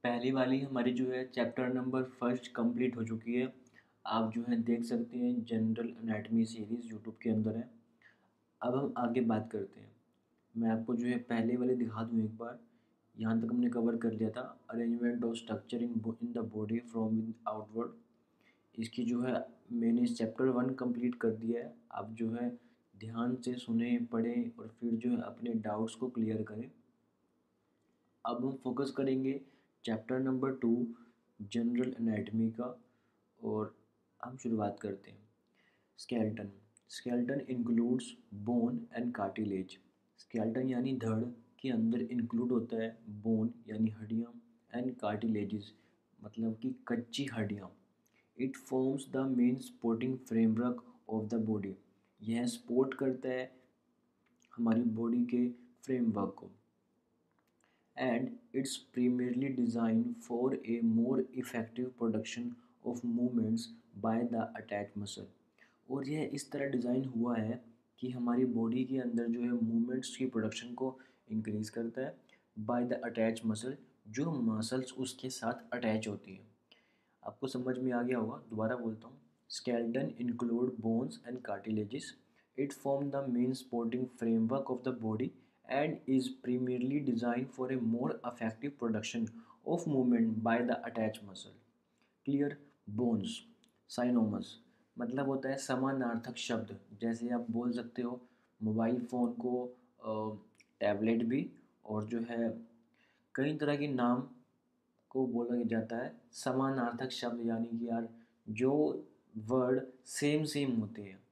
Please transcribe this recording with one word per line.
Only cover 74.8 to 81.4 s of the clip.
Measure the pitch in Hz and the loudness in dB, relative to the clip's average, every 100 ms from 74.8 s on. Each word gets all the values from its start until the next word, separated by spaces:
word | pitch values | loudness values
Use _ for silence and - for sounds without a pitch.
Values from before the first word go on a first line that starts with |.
| 131 | -4
उसके | - 123 - 131 | -6 -6 -6 -8
साथ | - 117 120 - | -4 -4 -4 -6
अटैच | 120 117 110 110 | -2 0 0 -2
होती | 98 - | -6 -10
हैं। | 95 - _ _ - _ _ _ _ | -18 -20 _ _ -20 _ _ _ _
आपको | 107 - 131 | -14 -6 -6
समझ | 127 127 123 | -2 -2 0
में | 127 | 0
आ | 120 | 0
गया | 123 120 | 0 0
होगा, | 110 131 - | -2 -6 -8
दोबारा | 110 110 123 | -2 0 0
बोलता | 113 107 - | -4 -6 -12
हूँ। | - _ _ _ | -20 _ _ _
Skeleton | - - 120 113 127 143 - | -6 -2 0 0 0 -2 -2
include | 120 117 120 117 127 | -2 0 0 2 2
bones | 110 113 113 143 | 0 2 2 0
and | - 117 | -6 -10
cartilages। | 123 | -8